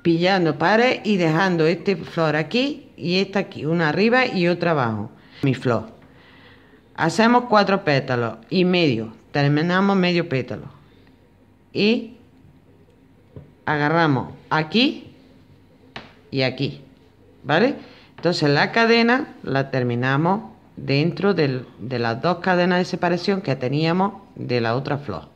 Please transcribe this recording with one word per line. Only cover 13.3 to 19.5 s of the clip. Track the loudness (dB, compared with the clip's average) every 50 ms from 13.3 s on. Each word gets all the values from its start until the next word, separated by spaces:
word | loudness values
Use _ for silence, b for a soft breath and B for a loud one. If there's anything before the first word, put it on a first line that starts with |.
| -20 -20 -20 -20 -20 _ _
agarramos | -4 -2 0 0 2 2 2 2 2 2 0 -2 -8 -14 -18 -8 -4
aquí | -4 -4 -4 0 0 2 2 2 -2 -6 -14 -20 -20 -20 -20 -20 -20 -20 -20 -20 -20 -20 -20 -20 -20 _ -20 -20 _ -20 -20 -20 -20 -20 -18 -8
y | -4 -2 -2
aquí, | -2 -2 -2 -6 -6 -6 -10 -20 -20 -20 _ -20 _ _ _ -20 -20 -20 -16 -4
¿vale? | 0 2 2 2 2 0 B B B B B B B B
Entonces | -4 -4 -2 -2 0 2 2
la | 2 2 0 0
cadena | 2 2 4 4 4 4 4 4 2 0 0 -6 -12 -12
la | -8 -2